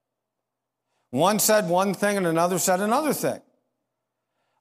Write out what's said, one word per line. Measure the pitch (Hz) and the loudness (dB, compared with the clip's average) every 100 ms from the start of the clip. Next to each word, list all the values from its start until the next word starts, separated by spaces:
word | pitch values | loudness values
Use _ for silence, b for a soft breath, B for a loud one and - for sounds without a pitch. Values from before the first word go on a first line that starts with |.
| _ _ _ _ _ _ _ _ _ _ _ | _ _ _ _ _ _ _ _ _ _ _
One | 123 180 214 | 0 2 2
said | - 214 175 | 2 2 2
one | 175 196 | 0 0
thing, | 180 208 202 | 0 -2 0
and | 175 | 0
another | 160 175 185 | 0 0 0
said | - 180 | 0 0
another | 208 247 302 | 0 0 0
thing. | - 143 107 - _ _ _ _ _ _ _ _ _ _ _ | -2 -4 -6 -14 _ _ _ _ _ _ _ _ _ _ _